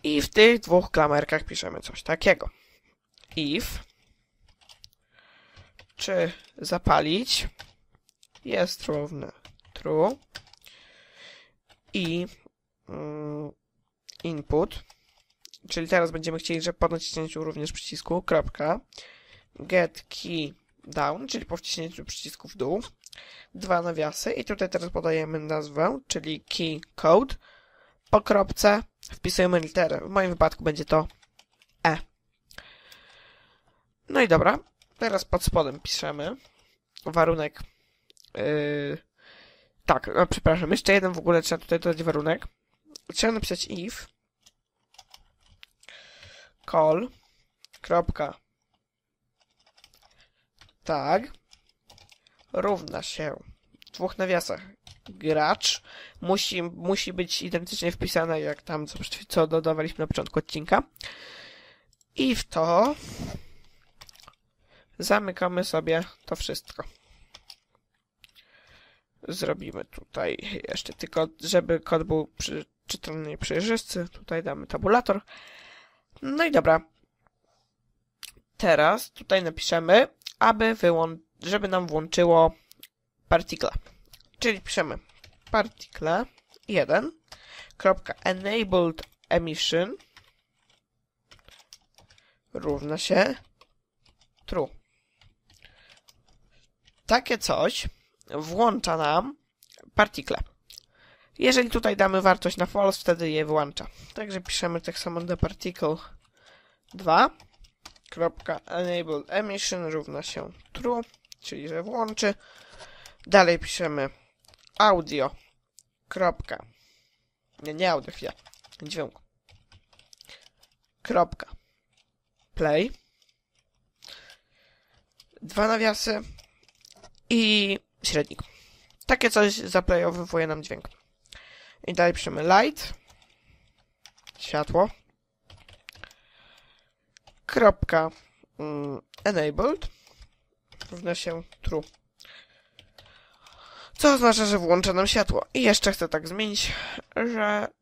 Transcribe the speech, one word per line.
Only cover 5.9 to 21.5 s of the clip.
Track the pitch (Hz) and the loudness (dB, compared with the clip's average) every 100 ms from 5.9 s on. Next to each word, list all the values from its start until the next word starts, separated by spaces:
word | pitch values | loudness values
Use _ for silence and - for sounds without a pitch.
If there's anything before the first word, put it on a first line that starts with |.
| - | -10
czy | - 185 170 - - - | -2 0 -2 -4 -20 -14
zapalić | 208 175 - 151 151 180 254 - - - - _ _ _ _ _ _ - - | -4 0 4 4 4 0 0 -2 -2 -10 -20 _ _ _ _ _ _ -18 -4
jest | 196 180 - - | -2 -2 -4 -6
równe | 147 147 151 131 _ - _ _ | -4 -6 -10 -12 _ -20 _ _
true | - 151 156 185 277 _ - _ _ - - - _ _ - - - _ _ _ _ _ | -12 -2 2 2 0 _ -20 _ _ -20 -20 -20 _ _ -20 -20 -20 _ _ _ _ _
i, | 202 170 170 180 - _ _ _ _ - | -2 -2 -2 -6 -12 _ _ _ _ -16
mm, | - 151 151 151 147 147 _ _ _ _ _ - - | -12 -10 -10 -10 -10 -12 _ _ _ _ _ -20 -12
input, | - 156 - 147 202 - - _ _ _ _ _ - - - | -10 -8 0 0 0 -4 -18 _ _ _ _ _ -20 -20 -10
czyli | - 165 | -8 0
teraz | 180 165 | 2 2
będziemy | 165 165 160 | -2 -6 -6
chcieli, | - 165 | -4 -4
żeby | 165 170 | -4 0
po | 165 | 0
naciśnięciu | 165 - 160 160 156 | 0 -6 -8 -8 -6
również | 160 151 151 | -8 -6 -8
przycisku, | 151 - - - 170 | -8 -12 -12 -4 -4
kropka, | - 160 - - 151 196 _ - - - _ - _ - | 2 0 0 -4 -2 -2 _ -20 -20 -20 _ -20 _ -18
get | 160 185 165 - - | 0 2 2 -4 -16
key | - - 165 147 - _ _ | -14 -8 -6 -6 -12 _ _
down, | - 151 147 165 - | -10 -2 -2 -2 -8
czyli | - | -10
po | - | -8